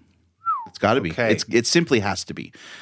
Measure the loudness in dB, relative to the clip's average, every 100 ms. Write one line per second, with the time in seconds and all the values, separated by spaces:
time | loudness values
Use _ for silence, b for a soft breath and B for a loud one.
0 | _ _ _ _ -6 -6 -8 -2 2 2
1 | 0 -2 0 0 0 0 2 2 4 2
2 | 2 -4 -8 -10 -14 -16 B B